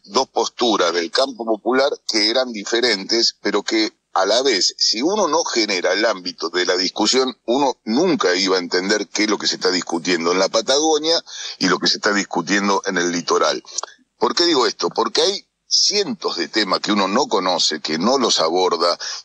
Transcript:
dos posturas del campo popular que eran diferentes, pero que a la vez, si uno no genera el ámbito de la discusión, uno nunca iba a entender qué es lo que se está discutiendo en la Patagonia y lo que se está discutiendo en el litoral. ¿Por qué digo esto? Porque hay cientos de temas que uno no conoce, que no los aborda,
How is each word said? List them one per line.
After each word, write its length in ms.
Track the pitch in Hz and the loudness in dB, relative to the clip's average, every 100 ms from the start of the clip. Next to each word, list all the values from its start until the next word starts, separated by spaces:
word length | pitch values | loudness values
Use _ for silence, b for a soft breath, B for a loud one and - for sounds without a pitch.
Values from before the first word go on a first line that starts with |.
| - | -4
dos 220 | 101 131 | -2 0
posturas 640 | - 113 - 120 98 87 | -2 -2 0 0 2 2
del 180 | 85 82 | 0 -2
campo 340 | - 135 117 113 | 0 -2 -2 -4
popular 460 | 107 113 131 139 - - | -2 0 2 2 -2 -4
que 240 | - - | -2 0
eran 200 | 127 127 | 0 -2
diferentes, 840 | 107 95 117 120 101 95 113 113 - | -4 -2 0 2 0 0 0 0 -2
pero 180 | 107 101 | -2 -2
que 320 | - 110 104 - _ | 0 0 0 -4 _
a 120 | - 95 | -2 2
la 160 | 113 | 2
vez, 320 | 139 101 - - | 2 0 0 0
si 240 | - 139 | -2 0
uno 240 | 147 208 180 | 0 0 2
no 160 | 160 | 0
genera 500 | 165 120 104 95 87 | 0 -2 0 0 0
el 100 | 98 | 2
ámbito 460 | 113 95 90 87 85 | 0 -2 -6 -8 -4
de 160 | 87 90 | -2 0
la 100 | 90 | 0
discusión, 600 | 90 - 107 123 131 113 - | -2 -2 0 2 0 -4 -4
uno 320 | 127 143 - - | 0 0 -2 -2
nunca 480 | 117 185 135 92 | 0 2 2 2
iba 220 | 90 95 92 | 0 0 0
a 40 | |
entender 480 | 87 92 95 107 101 | 0 -2 0 -2 -2
qué 160 | - 104 | -2 0
es 40 | |
lo 80 | 101 | 0
que 80 | - | -2
se 100 | - | -2
está 140 | 92 | 0
discutiendo 640 | 90 85 85 82 87 85 | -2 -2 -4 -2 0 2
en 80 | 90 | 2
la 100 | 95 | 2
Patagonia 760 | 95 98 135 156 151 156 170 - B B B | 0 0 2 2 2 0 -2 -4 B B B
y 80 | 90 | 0
lo 100 | 87 | 0
que 100 | - | 0
se 100 | - | 0
está 140 | 107 | 0
discutiendo 680 | 104 92 90 80 101 101 98 98 | 0 -2 -4 0 0 2 0 0
en 100 | 92 | -2
el 140 | 87 | 0
litoral. 520 | 87 78 87 80 65 - B B B _ - | -2 0 2 2 -2 -8 B B B _ -4
¿Por 160 | - | -2
qué 120 | 120 175 | 0 2
digo 200 | 147 110 | 2 2
esto? 240 | - 87 | 0 -4
Porque 320 | - 113 123 | -2 -2 0
hay 260 | 175 196 - _ - | -2 -2 -10 _ -4
cientos 680 | - - 196 185 110 85 82 | 0 0 0 -2 -4 -6 -4
de 100 | 80 | -4
temas 320 | 107 101 85 | -2 0 -2
que 140 | - | 0
uno 140 | 104 95 | 0 2
no 200 | 110 143 | 0 2
conoce, 520 | 104 92 85 - 78 | 0 2 0 0 -2
que 200 | - 80 | -4 0
no 180 | 101 135 | 2 2
los 220 | 110 87 | 2 2
aborda, 580 | 80 87 90 82 87 85 B B | 2 2 2 2 0 -2 B B